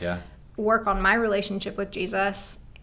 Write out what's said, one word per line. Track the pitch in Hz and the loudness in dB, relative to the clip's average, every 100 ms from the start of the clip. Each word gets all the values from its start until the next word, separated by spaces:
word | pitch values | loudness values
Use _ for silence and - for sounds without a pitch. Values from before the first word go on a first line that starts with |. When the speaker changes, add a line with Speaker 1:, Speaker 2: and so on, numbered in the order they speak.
Speaker 1:
Yeah. | 87 90 - - - - | -2 -2 -6 -18 -16 -2
Speaker 2:
work | 214 226 220 | 2 2 2
on | 185 | 2
my | 190 | 4
relationship | 220 226 202 202 196 202 196 | 4 4 2 0 -4 -6 -6
with | 196 | -6
Jesus," | - 180 196 196 190 - - - - | -4 -2 0 0 -2 -8 -8 -14 -20